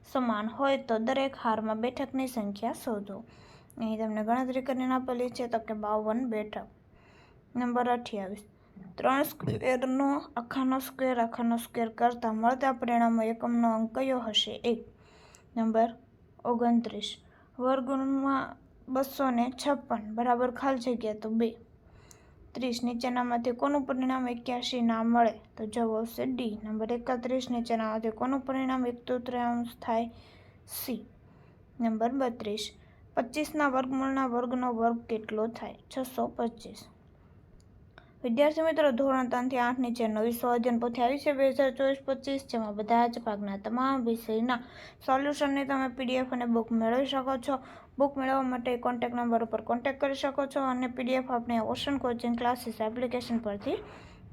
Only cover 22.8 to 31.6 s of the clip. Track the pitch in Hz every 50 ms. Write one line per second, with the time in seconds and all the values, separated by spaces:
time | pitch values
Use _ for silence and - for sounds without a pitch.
22.8 | 247 240 247 233 262 254 247 247 247 240 240 240 233 254 240 240 285 277 285 294
23.8 | 262 254 277 254 262 254 262 262 254 247 240 240 240 - 247 247 247 - 254 247
24.8 | 233 233 226 226 226 233 233 240 233 220 214 - - - - - 220 214 214 240
25.8 | 233 226 220 220 226 226 - - 247 262 254 240 254 220 208 208 214 214 214 214
26.8 | 220 220 240 240 233 - 254 240 247 247 254 262 247 - 247 233 233 - 233 226
27.8 | 220 220 214 220 220 226 220 - 247 254 277 269 262 - 262 262 262 254 262 254
28.8 | 254 247 240 240 - - 254 254 240 254 247 247 240 240 240 240 240 233 - -
29.8 | - - 226 226 233 233 - - - - - - - - - - - - - -
30.8 | - - 240 - - - - - - - - - - - - -